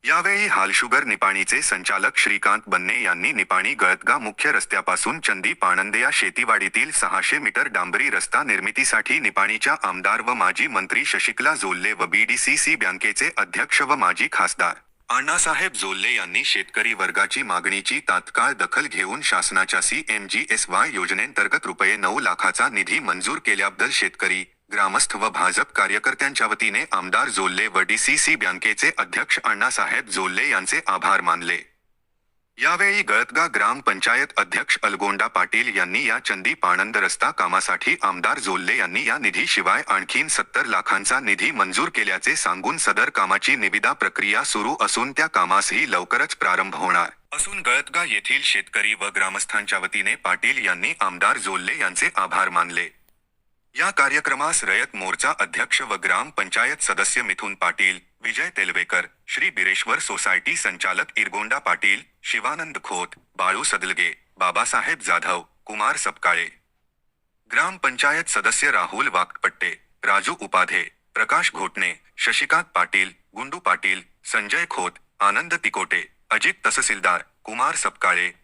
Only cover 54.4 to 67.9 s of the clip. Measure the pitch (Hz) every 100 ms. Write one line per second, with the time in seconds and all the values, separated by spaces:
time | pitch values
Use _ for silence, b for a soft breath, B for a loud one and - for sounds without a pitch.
54.4 | 151 165 95 98 135 104 92 90 135 160
55.4 | 95 - 135 - 127 98 95 90 139 -
56.4 | 95 110 120 147 - 95 98 - 113 92
57.4 | 104 98 87 - 95 92 _ _ 117 117
58.4 | 170 - 95 90 90 92 - _ - -
59.4 | 190 101 92 95 - 139 - 98 104 92
60.4 | 135 165 104 90 98 90 80 - 101 98
61.4 | 107 135 - 85 98 101 - _ - 117
62.4 | 113 151 160 151 - 90 90 - _ -
63.4 | 92 98 143 98 95 92 87 82 _ _
64.4 | 90 101 120 123 104 156 - 87 92 87
65.4 | 85 _ - 107 107 151 98 - 90 85
66.4 | 85 _ _ _ _ _ _ _ _ _
67.4 | _ 123 170 190 135